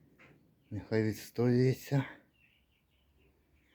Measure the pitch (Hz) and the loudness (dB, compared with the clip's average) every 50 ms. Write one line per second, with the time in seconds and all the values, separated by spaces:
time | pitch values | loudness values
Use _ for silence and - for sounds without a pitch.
0 | _ _ _ _ - - - _ _ _ _ _ _ - 107 98 - - 113 110 | _ _ _ _ -20 -20 -20 _ _ _ _ _ _ -10 -10 -10 -6 -2 0 0
1 | 107 110 101 - - - - - 120 123 120 123 127 131 123 - - - 143 139 | 2 0 -2 -4 -10 -12 -4 0 2 2 4 4 4 2 2 0 -4 -2 -2 -2
2 | 131 - - - _ _ _ _ _ _ _ _ _ _ _ _ _ _ _ _ | -2 -2 -10 -20 _ _ _ _ _ _ _ _ _ _ _ _ _ _ _ _
3 | _ _ _ _ _ _ _ _ _ _ _ _ _ _ _ | _ _ _ _ _ _ _ _ _ _ _ _ _ _ _